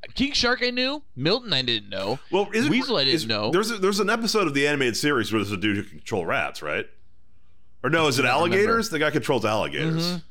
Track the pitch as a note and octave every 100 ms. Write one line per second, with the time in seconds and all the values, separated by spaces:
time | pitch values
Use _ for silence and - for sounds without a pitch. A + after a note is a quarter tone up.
0 | - - C#4 C#4 A#3+ B3 B3 B3 B3+ D4
1 | - - C#3 A#3 A#3+ C#3+ B2+ A2+ G2+ G2
2 | G2 C3 - F3+ G3+ A3 C4 A#3 C4 G#3
3 | C3+ C3 A2 A2 G#2+ E3+ A3 A3+ F#3 G3+
4 | G3+ A3+ A3+ A3 F3+ C#3 C#3+ D3 B2+ G#2+
5 | D3 C#3+ G#2+ A2 G2+ G2+ G#2 G2+ G2+ D2+
6 | - G#2+ E2+ B2+ D2+ - D2+ E2 - -
7 | - - - - - - - - B2+ E3
8 | D#3 B2 C3 C3 F3 F#3+ G#3+ A#3 A3 D#3
9 | D3+ D3 A2 C3+ G#2 G#2+ D#2 C#2+ - D#3+
10 | E3+ F3 -